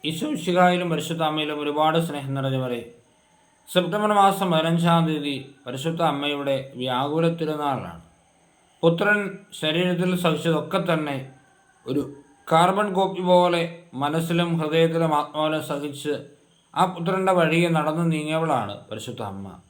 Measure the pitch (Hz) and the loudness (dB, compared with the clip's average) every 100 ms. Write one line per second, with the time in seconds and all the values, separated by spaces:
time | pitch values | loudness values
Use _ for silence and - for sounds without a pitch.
0 | 151 160 302 262 - 180 180 180 175 151 | -6 -6 -4 -4 0 4 4 4 0 -4
1 | - 165 156 151 151 147 147 147 156 165 | -4 -2 -2 -2 -4 -4 -4 2 2 2
2 | 165 147 135 135 135 131 127 120 113 - | -2 -6 -6 -4 -2 -2 -4 -6 -10 -20
3 | _ _ _ _ _ _ - 180 175 208 | _ _ _ _ _ _ 0 0 0 0
4 | 208 208 196 190 190 160 165 170 170 170 | 2 6 4 4 0 2 2 2 4 4
5 | 160 151 143 135 - - 127 131 156 165 | 2 -2 -4 -6 -10 -16 -10 -6 -4 0
6 | 165 139 143 143 139 135 135 123 127 127 | 0 0 -4 -4 -2 -4 -4 -8 -4 -2
7 | 143 156 165 170 156 151 143 127 90 82 | -2 0 0 -2 -4 -2 -2 -2 -6 -14
8 | - _ _ _ _ _ _ _ 165 170 | -20 _ _ _ _ _ _ _ 2 2
9 | 202 208 196 - - - 156 165 180 175 | 2 2 0 -8 -16 -6 -2 0 0 0
10 | 185 180 175 156 170 151 - 190 170 160 | 0 0 0 0 0 0 0 -2 0 -2
11 | 151 135 135 - _ _ _ _ - 139 | -2 -6 -8 -18 _ _ _ _ -4 -4
12 | 135 - - _ - 160 180 196 208 185 | -4 -12 -20 _ 2 4 4 2 0 0
13 | 190 170 180 180 175 175 170 - - 127 | 0 -2 4 6 6 2 -2 -8 -14 -4
14 | 143 160 165 170 170 165 156 160 165 165 | -2 -2 0 0 0 0 0 2 2 2
15 | 165 147 - 151 156 156 139 143 147 135 | 2 2 0 -2 -2 -2 -4 -6 -6 -8
16 | 147 135 - - _ _ _ 143 180 175 | -6 -6 -8 -20 _ _ _ 0 0 0
17 | 170 190 190 185 160 165 175 165 151 156 | -2 0 2 4 4 4 2 2 0 0
18 | 170 156 151 160 160 131 101 101 - 110 | 0 0 -2 -2 0 0 -2 -10 -12 -12
19 | 123 113 104 98 98 90 | -10 -10 -10 -10 -12 -16